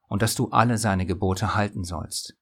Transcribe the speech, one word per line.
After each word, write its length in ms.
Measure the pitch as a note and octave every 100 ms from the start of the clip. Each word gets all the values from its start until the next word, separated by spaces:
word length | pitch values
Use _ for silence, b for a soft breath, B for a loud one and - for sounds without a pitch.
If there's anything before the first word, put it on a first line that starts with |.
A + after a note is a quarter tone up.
| -
und 160 | G2+
dass 120 | A2
du 160 | - A#2+
alle 280 | A#2 A#2 A2
seine 280 | A2 F#2+ F2+
Gebote 480 | F2 F#2+ F#2 G2+
halten 280 | G#2+ G#2 -
sollst. 540 | F2 E2 - - - -